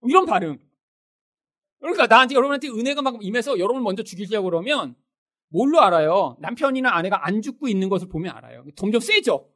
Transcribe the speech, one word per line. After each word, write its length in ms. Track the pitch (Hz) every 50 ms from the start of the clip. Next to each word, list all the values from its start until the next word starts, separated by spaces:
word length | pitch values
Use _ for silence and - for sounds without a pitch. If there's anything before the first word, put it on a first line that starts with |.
| -
이런 240 | 233 285 370 370
반응. 320 | 320 240 185 190 160 147 - _ _ _ _ _ _ _ _ _ _ _ _ _ _ _ _ _ _ _ _ _ _ _ _
그러니까 280 | - 302 359 403 277 220
나한테, 260 | 220 233 262 247 285
여러분한테 340 | 269 247 277 285 - 247 294
은혜가 340 | 240 214 233 269 285 285 277
막 160 | 269 247 226 208
임해서 340 | 185 208 240 226 277 277 190
여러분을 240 | 175 202 247 269 247
먼저 200 | 214 190 196 220
죽이려고 440 | - - 170 208 180 214 214 196 185
그러면 460 | 165 165 175 240 302 277 185 135 120 _ _ _ _ _ _ _ _ _ _ _
뭘로 320 | 151 170 233 277 311 339
알아요? 560 | 277 196 175 165 151 156 170 202 185 139 120 123
남편이나 520 | - 165 233 240 - 277 262 262 254 254 208
아내가 320 | 170 165 185 196 190 147
안 140 | 151 190 214
죽고 280 | 214 262 254 _ - 262
있는 200 | 208 190 190 190
것을 200 | 196 180 185 185
보면 260 | - 160 170 185 135
알아요. 300 | 113 120 120 120 120 127 143 -
점점 260 | - - 202 214 240
세죠? 480 | - - 427 427 - 247 170 135 - _ _